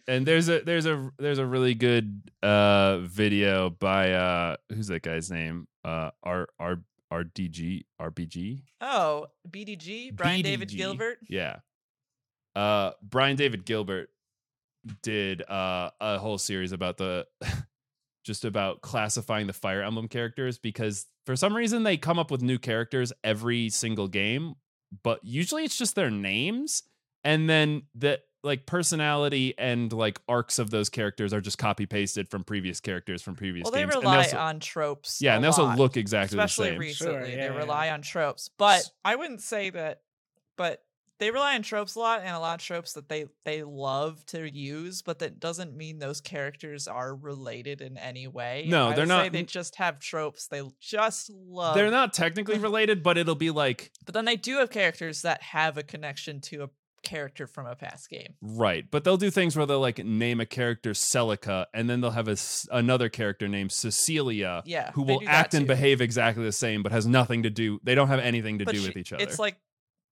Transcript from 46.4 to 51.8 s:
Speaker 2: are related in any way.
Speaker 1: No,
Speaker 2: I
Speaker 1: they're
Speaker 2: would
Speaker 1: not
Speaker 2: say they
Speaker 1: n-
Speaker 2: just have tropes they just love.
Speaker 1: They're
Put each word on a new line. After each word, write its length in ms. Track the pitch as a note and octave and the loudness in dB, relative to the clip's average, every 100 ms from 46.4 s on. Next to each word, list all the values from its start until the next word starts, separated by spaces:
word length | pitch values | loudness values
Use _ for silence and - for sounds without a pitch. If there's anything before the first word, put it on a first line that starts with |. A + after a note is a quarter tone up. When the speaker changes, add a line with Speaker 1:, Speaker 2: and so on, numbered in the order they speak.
| C#3 D3 D#3 C#3+ C#3 | -6 -8 -12 -10 -8
Speaker 2:
are 260 | A#2+ C3 C3+ | -6 -8 -8
related 640 | D3 C#3 B2 A#2 B2+ C#3 | -10 -10 -10 -10 -10 -10
in 160 | C3 C3 | -12 -12
any 300 | B2+ B2+ C3 | -12 -12 -12
way. 380 | B2 A#2+ C3+ D#3+ | -8 -6 -4 2
Speaker 1:
No, 220 | E3 A#2 | 4 4
Speaker 2:
I 40 | |
Speaker 1:
they're 100 | B2 | 4
Speaker 2:
would 40 | D#3+ | 4
Speaker 1:
not 160 | F3+ | 4
Speaker 2:
say 60 | D3 | 2
they 100 | F3 | -2
Speaker 1:
n- 60 | F3 | -6
Speaker 2:
just 300 | F3+ F3 - | -8 -10 -4
have 200 | F3 C#3+ | -4 -4
tropes 480 | - D#3+ D#3 - - | -8 -6 -6 -8 -10
they 140 | C#3+ C3+ - | -10 -10 -14
just 480 | - G#3+ A3 - - | -6 0 0 0 -10
love. 420 | F#3+ F#3 F3+ E3+ | -16 -12 -2 2
Speaker 1:
They're 140 | E3 | 4